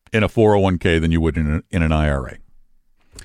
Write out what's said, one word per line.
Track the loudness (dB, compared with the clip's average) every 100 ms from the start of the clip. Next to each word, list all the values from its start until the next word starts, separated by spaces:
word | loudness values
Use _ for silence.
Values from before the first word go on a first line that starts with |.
| _
in | -2
a | -2
four | 2 4
oh | 4
one | 2 0
K | 0 0
than | 2
you | 0
would | 0 -2
in | -2
a, | -4 -4 -2
in |
an | 0
I | 0 0
R | -2 -6
A. | -14 -20 -20 _ _ _ _ _ -20